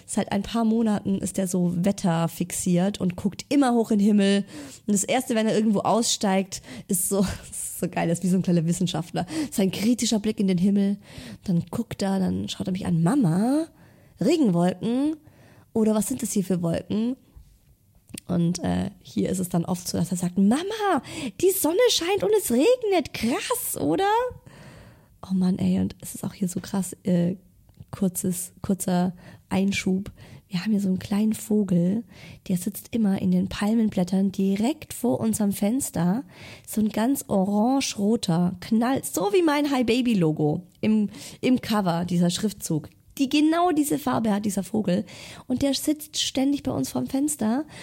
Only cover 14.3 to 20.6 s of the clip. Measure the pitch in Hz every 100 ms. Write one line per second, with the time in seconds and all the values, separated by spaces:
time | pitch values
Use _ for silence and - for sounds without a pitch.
14.3 | 330 240 170 180 180 220 254 294 311 -
15.3 | - - - _ 226 214 214 202 254 220
16.3 | 208 185 180 170 170 - 208 233 262 _
17.3 | - - _ _ _ _ _ _ - -
18.3 | 175 170 175 185 180 190 - - 208 180
19.3 | 185 180 175 - 180 - 190 170 175 180
20.3 | 202 196 269